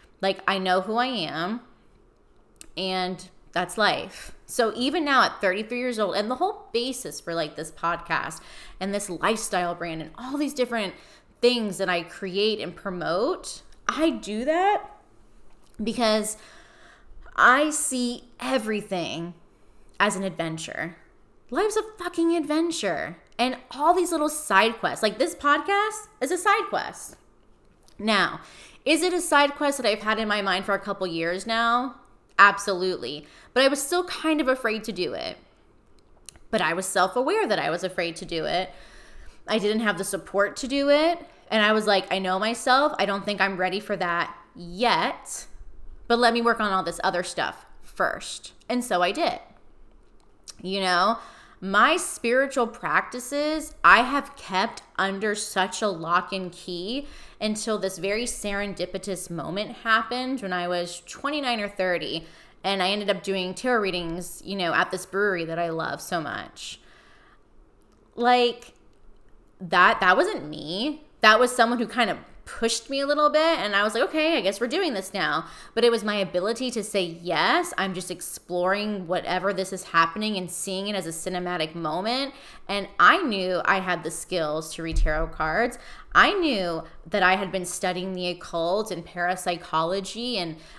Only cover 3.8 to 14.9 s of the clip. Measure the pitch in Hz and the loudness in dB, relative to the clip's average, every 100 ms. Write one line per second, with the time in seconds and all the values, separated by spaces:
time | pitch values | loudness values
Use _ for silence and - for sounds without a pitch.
3.8 | 202 151 180 - - - - - 226 - | 0 0 -6 -12 -16 -16 -8 0 0 2
4.8 | 254 339 294 262 208 - 196 190 214 247 | -2 0 2 4 4 2 0 0 -4 -4
5.8 | 247 220 202 - 214 254 370 415 - 233 | -2 -2 0 0 -2 0 -2 -2 -4 -4
6.8 | 254 247 156 - - 170 151 156 160 - | -2 -6 -8 -10 -6 -4 -4 -6 -12 -6
7.8 | 170 170 - 160 - - - - - - | -4 -4 -2 -2 -4 -10 -16 -18 -16 -8
8.8 | 190 202 202 165 196 220 - 190 175 170 | -4 -4 -6 -2 0 0 0 -2 -2 -4
9.8 | 170 160 156 - 254 185 294 202 240 233 | -6 -8 -10 -12 -8 -4 -2 0 -2 0
10.8 | 202 - - - _ - 240 240 214 180 | -4 -8 -20 -20 _ 2 2 4 -2 -2
11.8 | 185 175 165 - 190 190 214 214 - - | 0 0 -2 -10 -4 0 2 0 -6 -8
12.8 | 202 180 156 180 269 359 - - - - | -8 -4 -2 0 0 -2 -6 -14 -18 -10
13.8 | - 226 320 233 196 214 254 330 392 415 | -6 0 0 0 -6 -4 0 2 2 2
14.8 | - | -2